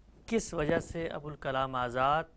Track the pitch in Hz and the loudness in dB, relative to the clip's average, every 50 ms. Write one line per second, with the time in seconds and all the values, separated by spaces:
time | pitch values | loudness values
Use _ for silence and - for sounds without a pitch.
0 | - - - - - - 226 220 - - 170 170 151 151 165 165 - - - 170 | -20 -20 -20 -20 -4 0 0 0 0 0 -2 0 2 2 2 2 0 -2 -6 -6
1 | 165 160 - 160 147 151 147 - - 143 131 131 135 131 131 127 123 123 120 127 | -6 -6 -6 -8 -10 -10 -12 -6 -4 -2 0 0 0 0 0 -2 -2 0 2 2
2 | 131 139 147 160 160 - - | 4 4 4 2 0 -4 -12